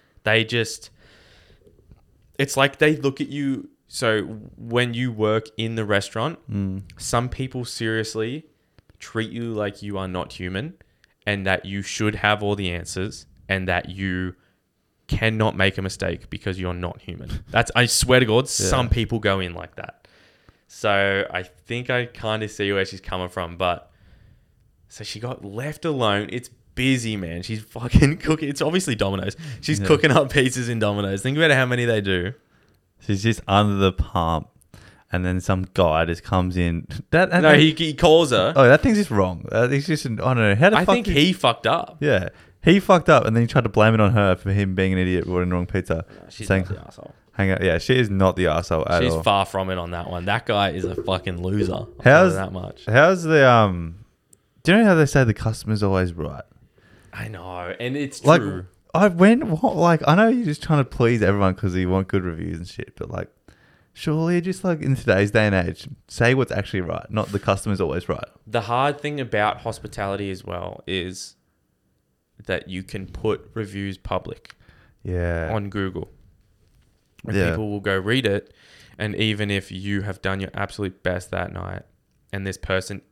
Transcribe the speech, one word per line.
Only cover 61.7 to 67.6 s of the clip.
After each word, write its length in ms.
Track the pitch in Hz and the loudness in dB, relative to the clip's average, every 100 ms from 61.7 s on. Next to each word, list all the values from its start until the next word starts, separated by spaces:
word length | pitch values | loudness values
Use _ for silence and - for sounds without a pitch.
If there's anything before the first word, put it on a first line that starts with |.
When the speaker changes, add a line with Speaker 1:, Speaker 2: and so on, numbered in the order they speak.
| 90 | 0
Speaker 2:
you 120 | 90 | 0
want 200 | 95 95 | 0 0
good 160 | 98 | -2
reviews 320 | 90 80 82 85 | -4 -6 -8 -8
and 80 | 90 | -10
shit, 280 | - - - | -14 -16 -12
but, 120 | - | -10
like, 180 | 92 - _ _ _ _ _ _ | -8 -10 _ _ _ _ _ _
surely 480 | - - 156 165 175 | -8 -4 -2 0 0
just, 240 | 175 185 | -2 -4
like, 180 | 185 160 | -2 -2
in 140 | 147 131 | 0 0
today's 340 | - 95 101 | 2 2 4
day 160 | 110 107 | 2 4
and 80 | |
age, 320 | 95 87 82 - - _ | 2 0 -4 -14 -20 _
say 260 | - 120 | 0 2
what's 160 | 131 120 | 2 0
actually 300 | - - 98 | -4 -4 -4
right, 280 | 85 82 - | -4 -6 -4
not 180 | 104 104 | -4 -4
the 100 | 98 | -2
customer's 420 | - 98 | 0 0